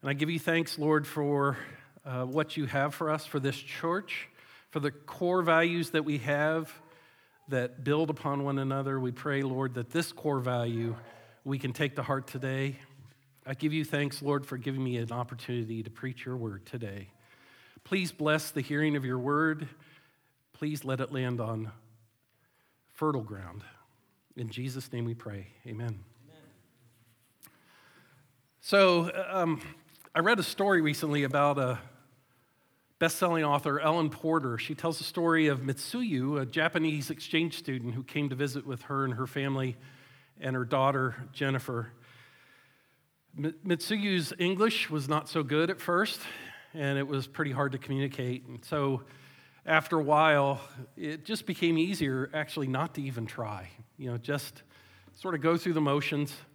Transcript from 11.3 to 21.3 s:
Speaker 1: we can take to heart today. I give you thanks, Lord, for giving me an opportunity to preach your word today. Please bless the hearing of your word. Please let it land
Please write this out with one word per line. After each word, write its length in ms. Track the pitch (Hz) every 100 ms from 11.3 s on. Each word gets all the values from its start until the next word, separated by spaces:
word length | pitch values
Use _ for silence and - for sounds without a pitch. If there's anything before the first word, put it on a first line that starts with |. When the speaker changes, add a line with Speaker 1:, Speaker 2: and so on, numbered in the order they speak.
| _
Speaker 1:
we 140 | 135 135
can 160 | 127
take 220 | 123 147 143
to 80 |
heart 240 | 123 135 131
today. 500 | 131 131 131 135 131 - - - _ _ _
I 120 | - 135
give 180 | 151
you 100 | 156
thanks, 380 | 151 143 143 139
Lord, 240 | 143 143 135
for 100 | 127
giving 280 | 127 135
me 140 | 131 123
an 140 | 117
opportunity 680 | 120 120 120 - 123 110 113
to 80 | 110
preach 360 | 110 131 131 131
your 120 | 127
word 300 | 113 98 -
today. 420 | 123 110 98 98 _ _ - - - - -
Please 280 | - 190 180
bless 400 | - 151 151 151
the 100 | 151
hearing 340 | 131 147 156 147
of 80 |
your 140 | 131 127
word. 500 | 127 147 160 156 156 - - - _ _ _ _ _
Please 320 | - 151 147 131
let 160 | 131
it 100 | 131
land 300 | 139 127